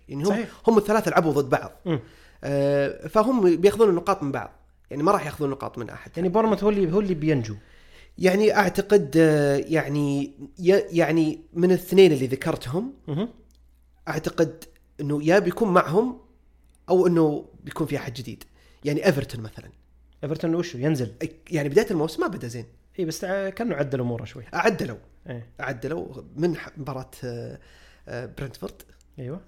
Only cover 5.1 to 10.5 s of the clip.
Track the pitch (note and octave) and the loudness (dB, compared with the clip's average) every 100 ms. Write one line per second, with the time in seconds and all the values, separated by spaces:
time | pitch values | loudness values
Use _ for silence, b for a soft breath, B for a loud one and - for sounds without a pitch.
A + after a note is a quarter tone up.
5.1 | G3+ D3 - C#3 C3+ A2 B2 G#2+ - - | 0 -2 -6 -6 -6 -8 -10 -12 -14 -12
6.1 | E3 F3+ G#3 A3+ G3 G3+ G3+ E3+ G3 G3 | -4 0 2 2 2 2 2 2 0 0
7.1 | D#3 D#3 C#3 G#2+ G#2 b b b b b | -2 0 0 -2 -10 b b b b b
8.1 | - F#3 G3 G#3+ G#3 F#3 G3 G3 G#3 C#3 | 0 2 4 4 4 2 0 2 2 4
9.1 | D#3+ D#3+ D3+ C#3+ C#3 - D#3+ C#3 D3 C#3+ | 4 6 6 2 0 0 -2 0 -2 0
10.1 | C#3 C#3 - C#3+ | -2 -4 -10 -18